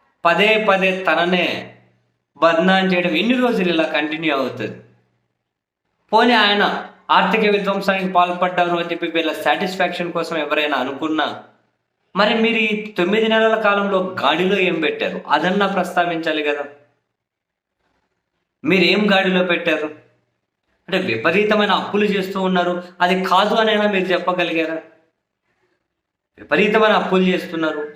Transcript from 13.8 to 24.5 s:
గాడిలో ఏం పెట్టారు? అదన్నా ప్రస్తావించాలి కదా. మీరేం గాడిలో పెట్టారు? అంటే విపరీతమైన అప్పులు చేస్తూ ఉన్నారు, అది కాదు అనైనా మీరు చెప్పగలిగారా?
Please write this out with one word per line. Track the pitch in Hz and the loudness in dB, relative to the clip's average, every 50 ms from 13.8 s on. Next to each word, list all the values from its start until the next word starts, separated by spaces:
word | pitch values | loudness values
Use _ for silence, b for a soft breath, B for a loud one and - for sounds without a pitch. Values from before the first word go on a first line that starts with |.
| 202 196 196 185 185 - - - | 0 0 0 -2 -2 -2 -4 -2
గాడిలో | 123 135 156 160 180 190 202 196 | 0 0 0 2 0 0 0 2
ఏం | 185 175 165 160 | 0 0 0 0
పెట్టారు? | 156 147 - - 110 95 92 - - - | -2 -2 -2 -2 -4 -4 -4 -6 -4 -2
అదన్నా | 139 151 151 180 196 202 202 190 | 0 0 0 0 0 0 0 0
ప్రస్తావించాలి | 190 185 175 185 - 180 175 170 170 160 160 160 156 156 147 | 0 -2 -4 -2 -2 -2 -2 0 -2 -4 -4 -4 -4 -2 -2
కదా. | 147 143 143 143 - - - _ _ _ _ _ _ _ _ _ _ _ _ _ _ _ _ _ _ _ _ _ _ _ _ _ _ _ _ _ _ _ _ _ _ _ _ - | -2 -4 -4 -6 -10 -14 -20 _ _ _ _ _ _ _ _ _ _ _ _ _ _ _ _ _ _ _ _ _ _ _ _ _ _ _ _ _ _ _ _ _ _ _ _ -2
మీరేం | 143 180 190 175 175 190 208 208 202 196 | 0 2 2 4 2 2 2 2 2 2
గాడిలో | 190 185 185 185 180 180 | 2 2 2 2 2 2
పెట్టారు? | 180 170 160 - 170 156 151 151 151 - - - _ _ _ _ _ _ _ _ _ _ _ _ _ _ _ _ - | 2 0 -2 0 -2 -2 -2 -4 -6 -10 -12 -20 _ _ _ _ _ _ _ _ _ _ _ _ _ _ _ _ -6
అంటే | 190 190 | -4 -4
విపరీతమైన | - - 170 - - 165 170 196 214 208 214 208 208 196 | -2 -2 -4 -2 -2 0 0 2 2 2 2 0 0 0
అప్పులు | 185 170 - - - 208 208 | 0 -2 -2 -4 -2 0 0
చేస్తూ | 202 190 196 180 - - 190 | 0 0 -2 -4 -4 -4 -4
ఉన్నారు, | 185 185 185 180 175 175 180 180 B B B - | -2 0 0 0 0 0 -2 -4 B B B -2
అది | 180 180 185 185 185 | 0 0 2 0 0
కాదు | - 175 185 208 208 220 | 2 2 2 2 2 2
అనైనా | 226 220 220 208 208 208 208 | 2 2 2 2 2 0 0
మీరు | 202 185 180 | 0 0 0
చెప్పగలిగారా? | 180 180 175 - - 180 175 175 165 | 0 -2 -2 0 -2 -2 -2 -2 -2